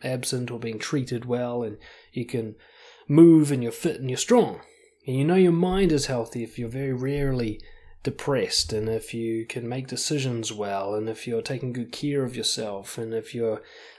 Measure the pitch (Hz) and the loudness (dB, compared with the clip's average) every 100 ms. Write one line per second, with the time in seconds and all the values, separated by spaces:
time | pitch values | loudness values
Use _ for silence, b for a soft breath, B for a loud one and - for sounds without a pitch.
0 | 127 127 120 127 120 120 113 107 - 147 | -6 -4 -2 -4 -4 -6 -6 -6 -4 -2
1 | 127 120 123 120 123 120 113 104 B B | -2 -4 -2 -2 -2 -2 -4 -8 B B
2 | B 127 117 123 110 - B B B B | B -8 -4 -4 -6 -10 B B B B
3 | B 147 170 160 147 135 117 - 170 - | B 10 12 10 6 2 -2 -2 -4 -4
4 | 131 123 - 240 113 95 - B B B | -4 -2 4 4 4 0 -16 B B B
5 | - 131 147 185 180 170 180 190 185 147 | -4 0 4 6 6 6 2 2 2 2
6 | - 123 113 123 113 - 117 131 139 123 | 0 -4 -4 -6 -8 -8 -8 -6 -4 -4
7 | 131 143 139 127 113 107 B B B B | -2 0 0 0 -2 -6 B B B B
8 | - - - 131 92 - - 107 110 113 | -8 -6 -2 0 0 -2 -2 -2 -2 -4
9 | - 117 113 113 113 123 117 131 131 123 | -4 -6 -4 -4 -6 -8 -6 -6 -6 -6
10 | - 151 131 117 110 104 101 98 98 107 | -2 -2 -2 -2 -4 -6 -4 -4 -2 -4
11 | 110 110 120 113 - 135 131 123 113 - | -4 -6 -4 -4 -2 -4 -6 -6 -8 -6
12 | 147 143 127 123 104 - 110 98 101 - | -2 0 -2 -2 -4 -4 -4 -8 -10 -10
13 | 113 113 - 120 113 107 B B B | -6 -6 -6 -4 -2 -2 B B B